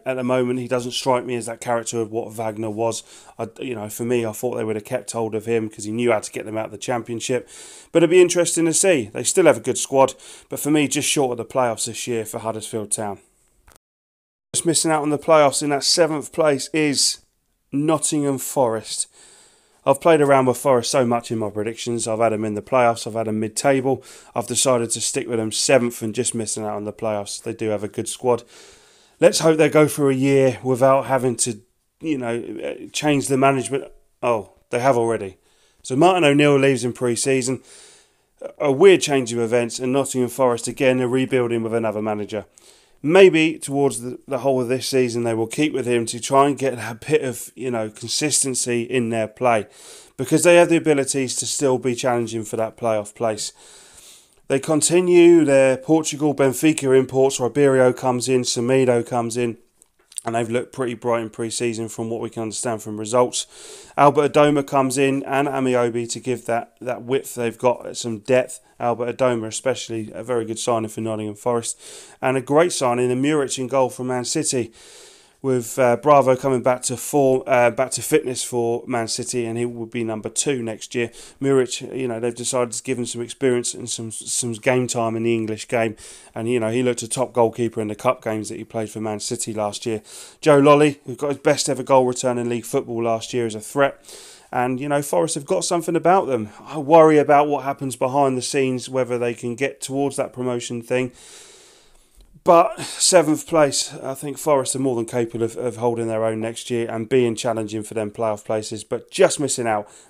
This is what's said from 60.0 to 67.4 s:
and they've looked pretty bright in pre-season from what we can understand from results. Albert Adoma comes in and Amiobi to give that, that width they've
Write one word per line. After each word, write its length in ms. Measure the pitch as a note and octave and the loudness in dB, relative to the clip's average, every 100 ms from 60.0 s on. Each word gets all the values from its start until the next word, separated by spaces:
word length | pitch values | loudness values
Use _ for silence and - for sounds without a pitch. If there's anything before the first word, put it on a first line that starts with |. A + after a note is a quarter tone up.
| _ - | _ -12
and 120 | A#2 A#2 | -6 -4
they've 160 | A2+ | -2
looked 200 | A#2+ - | -4 -4
pretty 220 | - B2 | -6 -8
bright 300 | A#2 B2 A#2 | -6 -2 -2
in 80 | A2+ | -4
pre-season 580 | - A#2 - A#2+ A2 A2+ | -8 -8 -4 -4 -4 -8
from 220 | - A2+ | -8 -8
what 100 | A2+ | -6
we 80 | A2+ | -8
can 140 | A#2 | -8
understand 400 | A2 G#2 B2+ A2 | -8 -6 -6 -6
from 160 | A2+ G#2+ | -8 -10
results. 480 | G#2+ B2 B2 - - - - - - - | -2 2 2 0 -10 -14 -20 -20 -6 4
Albert 360 | C#3+ C3 C#3+ | 4 6 4
Adoma 300 | D3+ D3 D3 | 4 4 4
comes 360 | C#3 C#3+ C3+ B2+ | 0 0 0 2
in 240 | C#3 C3+ | 2 0
and 240 | - C3+ C#3+ | -2 -2 -2
Amiobi 600 | C3+ B2+ B2 A#2+ A#2 A#2 | -2 0 2 0 -2 -6
to 80 | A#2 | -8
give 260 | A#2+ A#2+ A#2 | -6 -6 -4
that, 300 | A#2 A#2 _ | -4 -6 _
that 220 | A#2+ A#2 | -8 -8
width 320 | A#2+ C3+ - | -4 -4 -4
they've 240 | - | -4